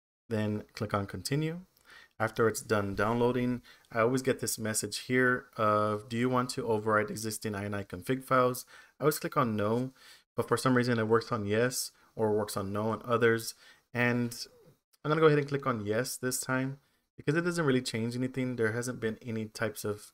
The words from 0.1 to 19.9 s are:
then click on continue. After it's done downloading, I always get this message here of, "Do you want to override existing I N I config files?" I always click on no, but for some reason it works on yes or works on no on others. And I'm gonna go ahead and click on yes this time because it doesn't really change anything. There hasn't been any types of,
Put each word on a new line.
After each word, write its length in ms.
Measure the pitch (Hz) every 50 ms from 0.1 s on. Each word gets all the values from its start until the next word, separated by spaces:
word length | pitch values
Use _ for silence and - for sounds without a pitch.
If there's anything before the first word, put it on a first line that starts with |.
| _ _ _ -
then 340 | 113 107 107 104 107 104 - - _
click 200 | - 117 101 -
on 120 | 101 101
continue. 540 | - - 95 95 - 143 147 156 160 165 175 185 - _ _ _ - - - - _ _ _
After 260 | 110 110 - - 117
it's 140 | 110 107 -
done 340 | - - 110 104 101 98 98
downloading, 680 | 101 101 107 120 120 120 120 123 127 123 123 123 120 - - - - _ _
I 80 | - 117
always 240 | 113 120 131 131 131
get 160 | 135 123 -
this 180 | - 110 -
message 420 | - 110 107 110 - - 104 - -
here 480 | - - 127 127 127 123 123 123 - - _
of, 520 | - 110 107 107 107 107 107 107 104 107 120
"Do 80 | 117
you 120 | 117 123 127
want 220 | 127 123 123 123
to 140 | - 135 117
override 460 | 113 113 104 107 110 107 107 107 104
existing 460 | 95 107 110 110 107 - - 110 104
I 80 | 98 101
N 100 | 104 104
I 80 | 101 98
config 400 | - - 90 90 - 131 131 131
files?" 420 | - 131 127 127 123 127 127 - - - - - - _ _
I 20 | 135
always 160 | 151 151 -
click 180 | - 165 -
on 200 | 151 131 117 107
no, 340 | 104 104 107 113 120 127 131 - - - - - - _ _ _
but 100 | - 113
for 100 | - 120
some 200 | 113 - 131 127
reason 240 | 123 120 127 120 113
it 80 | 110 107
works 240 | 113 113 - - 123
on 120 | 110 104
yes 440 | 101 104 110 120 127 127 - - - - _ _ _ _
or 180 | - 113 110 104
works 240 | 107 104 101 -
on 160 | 107 98 95 101
no 180 | 104 107 113
on 120 | 110 104 -
others. 500 | 123 120 113 120 117 113 113 113 - - - - - - _ _ _ -
And 540 | 120 120 120 120 123 120 117 120 - - - - - - - _ _ _ _ _ _ _
I'm 60 | 147
gonna 100 | 151 165
go 60 | 160
ahead 140 | 156 147 147
and 80 | 139 139
click 180 | 143 135 -
on 180 | 131 120 110 101
yes 320 | 101 107 113 127 127 -
this 220 | - - 127 123 -
time 400 | - - 131 131 131 135 139 - _ _ _ _ _ _ _
because 180 | - - - 147
it 80 | 170 170
doesn't 240 | 180 170 170 165
really 160 | 139 127 127 127
change 320 | - - 113 113 120 117
anything. 400 | 123 127 127 127 131 127 127 123
There 160 | 120 113 107
hasn't 300 | 107 120 120 127 120 113
been 180 | 113 110 107 -
any 260 | - 123 110 110 110
types 380 | 107 - - 113 107 104 - -
of, 280 | 107